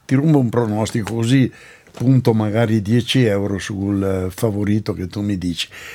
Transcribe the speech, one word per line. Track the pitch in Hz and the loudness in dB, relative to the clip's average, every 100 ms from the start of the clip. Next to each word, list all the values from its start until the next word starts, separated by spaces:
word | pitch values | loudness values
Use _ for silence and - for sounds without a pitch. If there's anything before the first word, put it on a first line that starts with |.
ti | - | -2
rubo | 135 160 147 | 2 4 4
un | 123 | 4
pronostico | 117 113 107 104 120 104 | 0 0 -2 -2 -4 -4
così | 117 117 135 127 - - - _ - | -2 2 2 2 -2 -20 -20 _ -2
punto | 120 131 123 | 2 4 4
magari | 110 107 107 113 110 | 2 2 0 2 0
dieci | 95 120 - 135 | 2 0 2 2
euro | 113 101 101 95 | 2 0 -2 -4
sul, | - 101 98 98 | -6 -4 -2 0
eh, | 95 95 92 | 0 -2 -4
favorito | - 113 101 104 107 107 | -4 -4 -2 -2 -2 -2
che | 90 92 | -6 -8
tu | 107 | -6
mi | 104 98 | -4 -4
dici. | 87 82 - - - | -4 -6 -10 -14 -20